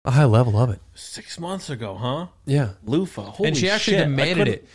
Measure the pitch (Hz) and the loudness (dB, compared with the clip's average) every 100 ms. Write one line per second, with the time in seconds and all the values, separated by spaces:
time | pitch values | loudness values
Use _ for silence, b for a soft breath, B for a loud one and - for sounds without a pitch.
0 | - 131 139 110 123 104 123 98 - - | 0 4 6 6 4 2 2 -2 -10 -20
1 | - - - - 170 190 170 127 110 95 | -16 -16 -16 -12 -10 -10 -8 -10 -8 -6
2 | 123 147 180 _ - 143 117 - 107 151 | -4 -4 -8 _ -2 0 0 -6 -2 -2
3 | 185 - 98 - 196 147 185 214 - 190 | -2 -8 -12 -2 0 0 0 0 2 2
4 | 147 139 151 175 127 101 - | 2 2 0 2 0 0 -8